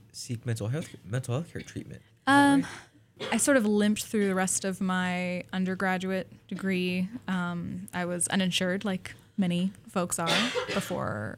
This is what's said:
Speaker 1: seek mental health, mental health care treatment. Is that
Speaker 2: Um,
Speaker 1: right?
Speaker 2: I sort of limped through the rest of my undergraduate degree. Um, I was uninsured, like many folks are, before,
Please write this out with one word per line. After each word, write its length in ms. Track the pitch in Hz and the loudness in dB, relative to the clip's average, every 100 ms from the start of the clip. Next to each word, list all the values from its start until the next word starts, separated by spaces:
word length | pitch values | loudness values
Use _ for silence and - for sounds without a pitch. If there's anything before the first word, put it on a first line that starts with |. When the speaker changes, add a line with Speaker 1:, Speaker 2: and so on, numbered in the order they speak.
| - | -14
Speaker 1:
seek 340 | - - 117 123 | -16 -8 -6 -4
mental 220 | 113 104 | -2 -2
health, 200 | 147 - - | -4 -6 -12
mental 300 | 85 123 123 | -6 -4 -2
health 180 | 120 170 | -4 -4
care 80 | - | -10
treatment. 400 | - - - 120 | -10 -10 -10 -16
Is 60 | - _ | -20 _
that 80 | - | 4
Speaker 2:
Um, 300 | 277 285 277 - - - - _ - | 8 8 6 2 -6 -18 -20 _ -10
Speaker 1:
right? 140 | - | -2
Speaker 2:
I 20 | 220 | 2
sort 220 | - 269 | 4 4
of 80 | 214 | 6
limped 400 | 208 208 214 - | 4 4 2 0
through 200 | 214 202 | 0 2
the 60 | |
rest 300 | 185 185 - | 2 0 0
of 160 | 196 185 | -2 -2
my 640 | 190 185 180 180 180 180 - | 0 0 0 -2 -2 -4 -6
undergraduate 800 | 185 185 185 190 185 185 190 - - - | -2 -2 0 0 0 0 -2 -4 -12 -10
degree. 600 | 180 190 185 180 180 185 240 - | -4 0 0 2 0 -2 -4 -4
Um, 600 | 185 175 175 175 180 202 | -2 -2 -4 -6 -8 -8
I 140 | 180 175 | -4 -4
was 200 | 175 - | -2 0
uninsured, 580 | 190 185 - 185 190 208 | 2 2 2 0 0 -2
like 280 | 185 - - - - | -4 -6 -16 -8 -2
many 360 | 180 175 190 - - | 0 2 0 -4 -6
folks 280 | 196 175 - | -4 -2 -2
are, 320 | 165 175 247 494 508 | 0 2 2 -2 -2
before, 640 | 170 - 175 - 107 104 | -4 -2 -4 -4 -4 -6